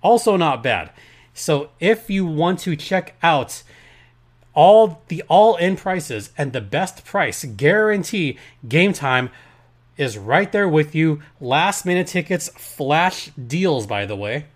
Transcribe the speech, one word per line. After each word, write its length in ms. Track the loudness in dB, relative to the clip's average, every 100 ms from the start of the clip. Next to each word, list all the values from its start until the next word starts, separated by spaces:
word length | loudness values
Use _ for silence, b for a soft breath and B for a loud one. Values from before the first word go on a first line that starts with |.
Also 360 | 4 2 4 2
not 260 | 2 0
bad. 280 | -2 -2 -4 b b b b
So 380 | -12 -2 -2 -2 _
if 280 | 0 0 -2
you 160 | -4 -2
want 340 | 0 0 -2
to 180 | -4 -6
check 380 | -4 -4 -4 -2
out 420 | 0 0 -2 -12 -18 b b b b b _ _ _
all 480 | 4 8 8 6 0 _
the 140 | -10 0
all-in 480 | 4 6 4 0 -2
prices 540 | -4 -6 -6 -10 -10 -6
and 160 | -6
the 80 | -6
best 420 | -6 -4 -4 -8
price 400 | -6 -2 -2 -4
guarantee, 920 | -12 0 2 4 2 0 -2 -4 -4 -6 B B -2
Game 280 | 2 2
Time 360 | 0 0 0 -2 b b b b _ _ -6
is 200 | -6 -6
right 360 | -2 0 0
there 160 | 0 2
with 260 | 2 0 0
you. 260 | 0 0 B _
Last 440 | -2 0 0 -2 -2
minute 220 | -2 -2
tickets, 400 | -6 -4 -6 -6 -16
flash 760 | -20 -8 -2 0 0 -2 -14
deals, 540 | -16 -8 -2 0 -2 -4
by 200 | -6 -6
the 100 | -6
way 300 | -6 -8 -10